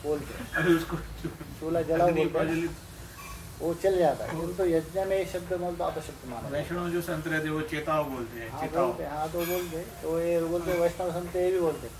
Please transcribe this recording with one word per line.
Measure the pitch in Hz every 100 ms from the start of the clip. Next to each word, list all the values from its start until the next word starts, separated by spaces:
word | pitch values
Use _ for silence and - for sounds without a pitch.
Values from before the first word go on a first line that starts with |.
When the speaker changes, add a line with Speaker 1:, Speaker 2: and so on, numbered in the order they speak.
Speaker 1:
बोलते | 147 147 127
हैं। | - 123
Speaker 2:
अरे | - 170
उसको | 165 - 170 - - 165 - - -
Speaker 1:
चूल्हा | 160 170
जलाओ | 156 160 175
Speaker 2:
अग्नि | 160 156
Speaker 1:
बोलते | 156
हैं। | 160
Speaker 2:
प्रज्वलित। | 165 170 - - - - - - - - -
Speaker 1:
वो | 160
चल | 170 190 185
जाता | 160 123 110
है, |
Speaker 2:
वो | 160 165
Speaker 1:
किंतु | 175 185
यज्ञ | 165 156 185
में | 190 196
ये | 180
शब्द | 180 175
बोल | 185 175 175
तो |
अपशब्द | 170 160 - - 127
माना। | 120 143
Speaker 2:
वैष्णव | 143 147 175 175
जो | 170
संत | 170 156 160
रहते | 156 156
हैं, | 156
वो |
चेताओ | 151 151 147 156
बोलते | 143 127 117 117
हैं, | 113
Speaker 1:
हाँ, | 135
Speaker 2:
चेताओ। | 156 160 180
Speaker 1:
बोलते | 180
हैं, | 156
हाँ, | 151 160
तो | 170 170
बोलते | 180 175 160
हैं। | 175 -
तो | 156 165
ये | 170 170
बोलते | 165 175 170
हैं, | 180
वैष्णव | 170 170 180
संत | 170 175 185
ये | 180
भी | 185
बोलते | 170 131
हैं | 120